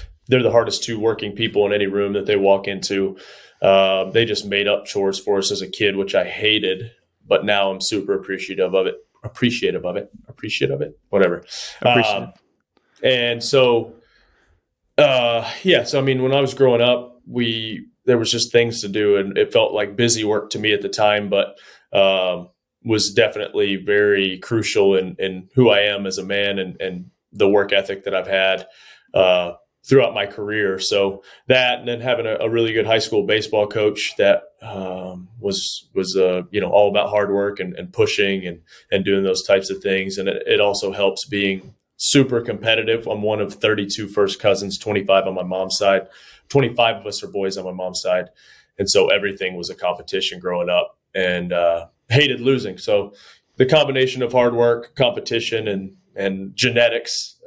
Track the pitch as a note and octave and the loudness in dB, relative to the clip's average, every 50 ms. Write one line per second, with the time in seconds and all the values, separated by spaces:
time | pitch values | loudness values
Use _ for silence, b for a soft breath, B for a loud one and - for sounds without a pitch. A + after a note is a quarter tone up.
0 | B B B _ _ - B2+ B2+ A#2 A2+ A2+ A#2+ G#2+ G2+ - - - A#2+ A2+ G#2 | B B B _ _ 0 2 2 4 4 4 4 2 2 -2 -6 -6 -6 -4 -2
1 | G#2+ A2+ G#2+ - G#2+ G2+ G2+ A2 A2+ G#2+ - G#2 G2+ G2 G#2 G#2 G2+ G2 G2 G2+ | 0 0 0 -2 -6 -8 -6 -4 -4 -2 2 2 2 2 2 0 0 0 0 -2
2 | G2+ G2+ G2+ G2+ G2 G#2+ G#2 G2 G2 G2 G2 G2 G2 G2+ G2 F#2 F#2 - G2+ G2 | -2 -2 -2 -2 0 0 2 4 4 4 4 4 2 -4 -8 -6 -4 -4 -2 -2
3 | G2 F#2+ F#2+ B B B B B B B B B - G2 G2 G2 G2 F#2+ F#2+ F#2+ | -2 -2 -4 B B B B B B B B B 4 4 6 6 6 4 2 0
4 | F#2+ F#2+ A2+ A2+ A#2 G#2+ G#2 - G#2 G2+ G2+ G2+ G2+ G#2 G2+ - - - - G2+ | -2 0 0 0 0 0 -2 -6 -4 -4 -2 -2 0 0 -2 -2 -4 -4 -4 -2
5 | G2 G2 F#2+ - - G#2 G2+ G2 G2 - G2+ F#2+ F#2 - - - G#2 G2+ F#2+ G2 | -2 -2 -2 -4 -2 0 0 0 0 -2 -4 -6 -8 -8 -4 -2 0 0 0 0
6 | G2 G2 - F#2+ F2+ F#2 - - G#2+ G#2+ G#2+ G#2 G2 F#2 F#2 F#2+ A2+ - _ _ | -4 -2 -2 -2 -2 -2 -6 -2 0 0 0 0 0 -2 -4 -6 -8 -16 _ _
7 | _ _ _ _ _ - G2+ F#2+ F#2 G#2 G#2 G2+ G2 G2 F#2+ F#2+ - - A2 G2 | _ _ _ _ _ 0 0 2 2 2 0 0 0 -2 -2 -2 -4 -4 -2 -4
8 | - G2+ G2 F#2+ - G2 F#2+ F#2 - - F#2 F#2+ F#2 F2+ F#2 F#2+ F#2 F#2+ - - | -2 -2 -2 -4 -4 -6 -8 -8 -8 -8 -4 -2 -2 0 2 0 0 0 -4 -8
9 | _ _ _ _ - A#2 - - B2+ A#2+ - - G2 F2+ F2 F2 F2 F2+ F#2 G2+ | _ _ _ _ -16 -12 -6 -2 0 0 0 0 -2 -2 -4 -4 -6 -6 -6 -6
10 | - - - - - - - - A2+ G#2+ - - C3+ C3+ C#3 C#3+ D3+ D#3 - _ | -8 -10 -18 -20 -20 -20 -18 -14 -10 -8 -4 -2 -2 -2 -2 -4 -6 -8 -10 _
11 | _ - G2+ G2 F#2+ F2 F2 F2 - B B B B B B B B B2 A#2+ A#2+ | _ -2 0 2 2 2 0 -4 -10 B B B B B B B B 2 4 4
12 | A2 G#2+ G2+ G2 F#2 F2+ - _ _ _ _ _ _ _ _ _ _ _ _ - | 2 2 0 -2 -6 -10 -16 _ _ _ _ _ _ _ _ _ _ _ _ -2
13 | - C3 B2+ B2 A#2+ A#2+ A#2 A#2 - - C#3 C3+ B2+ B2 A#2 A2+ A2+ - - b | 0 0 2 2 0 -2 -2 -4 -2 2 4 4 4 6 4 2 0 -4 -12 b
14 | b b b b b b b b b b b b _ _ _ _ _ _ - C#3+ | b b b b b b b b b b b b _ _ _ _ _ _ 2 4
15 | D3 C#3 C3 B2+ A#2+ A#2+ A#2 A2+ A2 - - - - F#3 D#3+ A#2+ A#2 - D3 C3+ | 4 4 4 2 2 2 0 -2 -4 -6 -10 -4 0 2 2 2 2 0 0 0
16 | C3+ C3+ C3 B2+ B2+ C3 C3+ C#3 C#3 C3 C3+ - C3+ B2+ A#2+ A#2 A#2+ B2 B2 A#2+ | 2 2 0 0 2 2 2 2 2 0 2 4 4 4 6 6 4 4 2 0
17 | - - - _ _ - A#2+ B2 A#2+ A2+ A2+ A2+ A2 A2 G#2 F#2+ G2+ - _ _ | -2 -10 -20 _ _ -8 -4 -2 -2 -2 -2 -4 -6 -8 -10 -12 -14 -18 _ _
18 | - B2+ B2 A#2 A2+ - A#2+ A2+ - - - A#2 A#2 A#2 A2+ - G#2+ G2+ F#2+ G#2+ | 0 2 2 2 2 0 -2 -2 -2 2 2 2 2 2 -2 -6 -8 -4 -2 0
19 | G#2+ G#2 G2+ G2 G2 G2 - - G#2 - - A2+ A2 - - G#2+ G#2 G2+ G2+ G#2+ | 2 4 4 2 2 0 0 0 0 2 2 2 2 2 0 -2 -4 -2 -2 0
20 | A#2 A#2 A2+ A2 G#2+ G#2 G#2+ G#2 - - - G#2 G#2+ G#2+ G#2 G2+ G2+ G2 - A2 | 0 0 0 0 0 -2 -2 -2 -4 -6 -8 -4 0 0 0 0 -2 -4 -2 2
21 | G#2+ G#2 G#2 G#2 G#2 F#2+ G2+ G2+ G#2 - - b b b b b b b - G2+ | 2 2 2 2 0 -2 -2 -2 -2 -2 -6 b b b b b b b 2 2
22 | G2 F#2+ F#2+ F#2 F#2 F2+ F2+ F2 F2 - _ _ _ _ _ _ - A2+ A2 G#2+ | 4 4 2 2 0 -2 -4 -6 -8 -14 _ _ _ _ _ _ -4 0 0 0
23 | G2+ G2+ G2+ A#2+ A2 G#2 - G#2 - - - G#2 G2+ G2+ G2 F#2 F2+ G2+ G2+ G#2 | 0 0 2 2 2 2 0 -4 -8 -6 -2 -2 0 0 -2 -4 -2 0 2 2
24 | G#2 G2+ G2+ G2 G2 F#2+ F#2 F#2 - - A#2 A2 G#2 - - G#2+ G2 G2 F#2+ F#2 | 4 4 2 2 0 -2 -4 -6 -6 -4 -4 -2 -2 0 2 2 4 4 4 2
25 | F#2 F2+ - - F#2+ F#2+ F#2 F#2 F#2 _ - C3 B2 A2 G2+ G2+ G#2 G#2 G2+ G2+ | 0 -2 -6 -6 -6 -6 -8 -10 -10 _ 2 4 6 6 6 4 2 0 0 -2
26 | G2+ F#2+ F2+ G2 F#2 G2 G2+ G2+ G2+ G2+ G2 G2 F#2 F#2 - - F#2 F#2 F2+ F2+ | -6 -6 -6 -6 -6 -4 -2 -2 -2 -2 -2 -4 -6 -8 -8 -8 -8 -8 -8 -10
27 | F2+ - _ _ _ _ - G#2 G2+ G2 G#2 G2+ G2 G2+ G2+ G2 G2 - G2 G2 | -14 -16 _ _ _ _ -2 2 2 4 4 4 2 4 2 0 0 -2 -6 -8
28 | - G2+ F#2+ F#2 F#2 G2 G2 F#2+ F#2+ F#2+ F#2+ F#2 - b b b b b b b | -6 -4 -4 -4 -2 0 0 2 2 2 0 -2 -4 b b b b b b b
29 | b b - F#2 F#2 F#2 F2+ F2+ F2 E2+ - - _ _ _ _ - - C3 C3+ | b b 2 4 4 4 4 2 0 -2 -8 -12 _ _ _ _ 0 4 4 6
30 | A#2 G2+ G2+ G#2 G2+ G2+ - A2 G2+ G#2 G#2+ G#2+ G2+ F#2+ F#2+ G2 - - G#2 G2 | 4 4 0 -2 -4 -6 -6 -10 -6 -4 -2 0 0 0 -2 -2 -2 0 0 2
31 | G2 G2 G2 - B B B B B - C3 B2+ B2+ B2 A#2+ A#2+ A#2+ A#2+ A#2+ A2+ | 2 0 -2 -6 B B B B B 2 2 4 4 2 0 -2 -4 -6 -6 -4
32 | A#2+ B2+ A#2+ A#2 A2+ A2 A2 - G#2+ A2 A2+ A#2 A#2 A2+ A2 A2+ G#2 A2 A2+ A2 | -2 -2 -2 0 -2 -2 -2 -2 -2 0 0 0 0 0 0 0 2 2 2 0
33 | - - A2 G#2 F#2+ G#2 G#2+ A2 G#2+ - A2 G#2+ G#2 G#2 - A2 G#2 G#2+ G#2 - | 0 0 0 0 2 2 0 0 0 0 0 0 0 0 0 0 0 0 0 -2
34 | - - - - G2+ G2+ G2 - - - _ _ - G#2+ F#2+ F#2+ F#2+ F#2 F#2 F#2 | -6 -6 0 2 4 4 4 2 0 -8 _ _ -16 -14 -10 -10 -8 -8 -8 -10
35 | F2+ F#2 F#2 F2+ F2+ G2 A#2 A#2 G2+ G2+ F#2 - - - - - - _ - F#2+ | -10 -12 -12 -14 -16 -18 -14 -8 -6 -4 -4 -4 -6 -6 -8 -10 -12 _ -4 -4
36 | F#2 F#2 F#2+ F#2+ F#2 F2+ F2+ F2+ F2+ - G#2 G2+ F2+ F2 - G#2 G#2 G2+ G2 G2+ | -4 -2 0 2 2 2 0 -2 -4 -4 -4 -4 -2 2 4 4 4 4 2 0
37 | - - G#2+ G#2 G2+ G2 G2 G2+ G2+ G2+ G2+ - F2+ F2+ F2+ - F#2 F2+ - A2+ | 0 0 0 -2 0 0 0 -2 -2 -2 -4 -6 -10 -10 -10 -12 -14 -8 -2 0
38 | G#2+ - - G#2+ G2+ G2 G2 F#2+ F2+ F2 E2+ E2 _ b b b b b G2+ G2 | 0 0 2 0 0 0 0 -2 -4 -8 -10 -12 _ b b b b b -2 -2
39 | F2+ G2 G2 G2 G2 F#2+ F#2 - - - G2 F#2+ F#2+ - F#2+ - - G2 F#2+ F#2+ | 0 2 0 2 2 0 -2 -2 2 2 2 2 2 -2 -6 -4 -2 -2 -2 -2
40 | F#2+ G2 F#2+ G2 F#2 G2 - - - - A2 G#2 G2+ G2+ G2+ - G#2 F#2+ G2 G#2 | -2 -4 -6 -6 -4 -4 -4 -4 0 0 2 4 4 2 2 0 -2 -4 -2 0
41 | G2 G2 F#2+ - - - G#2 G2+ G2+ G2 F#2+ F#2 - - - _ _ _ _ - | 0 0 0 -2 -6 -4 -4 -2 -2 -2 -2 -4 -8 -16 -20 _ _ _ _ -4
42 | - - - C#3 C3 - B2 A#2 - A2+ G#2 G2 A2 A2+ A2+ A2+ G#2+ A2+ A2+ A2+ | 0 4 4 4 4 4 2 -2 -2 -4 -6 -4 0 2 2 2 2 0 -2 -2
43 | - A#2 G#2 G#2 G#2 G#2+ G#2+ G#2+ G2+ G2 - - - G#2+ G#2+ G#2 G2 G2+ - A2 | -2 -4 -4 -2 -2 -2 -2 -2 -4 -6 -6 -2 0 0 0 0 -2 -6 -6 -8
44 | G#2 G2 - G#2 G2+ F#2+ - - - G#2 F#2+ G2 G2+ F#2+ G2 - - G#2+ G#2 G2 | -8 -4 0 0 0 0 0 0 2 2 2 0 -2 -8 -8 -8 -4 -2 -2 -2
45 | G2 G2 F#2+ F#2+ F#2 F#2+ F#2 F#2 F2+ F2+ F#2 F#2 F#2+ F#2 - - G2+ G2 G2 F#2 | 2 4 2 2 2 0 -4 -6 -6 -6 -4 -4 -4 -4 -2 0 2 4 2 2
46 | - b b b b b b b b - - C#3 C3 A#2 - B2 A#2 A2+ G#2+ G2 | 0 b b b b b b b b 0 0 2 2 2 0 0 0 0 0 -2
47 | - G#2 - - G#2 F2+ F#2+ G2+ G2 F#2+ F#2+ G2 F2+ F#2 F2+ F#2 F#2 F#2 F2+ - | -8 -10 -10 -8 -10 -8 -6 -4 -4 -4 -4 -6 -10 -10 -8 -8 -8 -8 -8 -6
48 | - F#2 F2+ F#2 F2+ - _ b b b b b b b b - G2+ - - G2 | -2 -2 -2 -2 -2 -6 _ b b b b b b b b -6 -2 2 4 4
49 | - - G2 G2+ G2+ G2 F#2+ - F#2+ F#2 F2+ F2 E2+ F#2+ E2+ - F#2 F2+ F2 - | 4 4 2 2 0 -4 -6 -6 -8 -8 -8 -8 -10 -12 -10 -4 -4 -4 -4 -4
50 | - - G2 F#2+ - - F2+ F2+ F2+ F2+ F2+ F2 F2 F2 F2 F2 - - _ _ | -8 -6 -6 -4 -4 -4 -8 -8 -6 -6 -4 -4 -2 0 0 0 0 -2 _ _
51 | _ _ - F#2+ F#2 F2+ F2+ F2+ F2 F2 F2 F2 F2 E2+ E2+ E2+ E2 - _ _ | _ _ -4 -2 -2 -2 -2 -4 -4 -4 -2 0 0 0 0 -2 -6 -12 _ _
52 | _ - A2+ D3 D3 C3 B2 A#2 A#2+ C3+ C3+ A#2+ G#2 G2 F2+ F2+ - A2 G#2 G2+ | _ 0 2 2 2 2 0 -2 0 0 0 0 -2 -8 -10 -8 -4 0 0 0
53 | G2 G2+ b b b b b b b _ _ - C3 C3 D#3 D3+ C#3+ C#3 C3+ C3 | 0 -4 b b b b b b b _ _ 0 2 4 4 4 4 2 2 0
54 | C3 B2+ B2 B2+ B2 A#2 B2+ B2+ A#2+ A#2+ A#2 A#2 A#2+ A#2+ A#2 A#2 - - - - | 0 0 0 -4 -4 0 2 2 2 2 2 2 2 2 2 0 -4 -8 -2 0
55 | B2+ A#2 G2+ G#2+ - - A#2 A2+ A2 - A2+ A2 A2 G#2+ G2 G2 F#2+ F#2+ - _ | 0 0 0 -2 -6 -4 -4 -2 -2 -2 -4 -4 -4 -4 -4 -6 -6 -10 -16 _
56 | _ _ - G2 G2 G2 F#2+ F#2+ F#2+ G2 - - B2+ A#2+ A2+ A#2+ A#2+ A#2 A2+ A#2 | _ _ -8 -4 -4 -4 -4 -4 -10 -10 -6 -2 -2 0 4 4 4 4 2 -2
57 | - - - - - - - _ - | -6 -6 -10 -10 -10 -12 -16 _ -10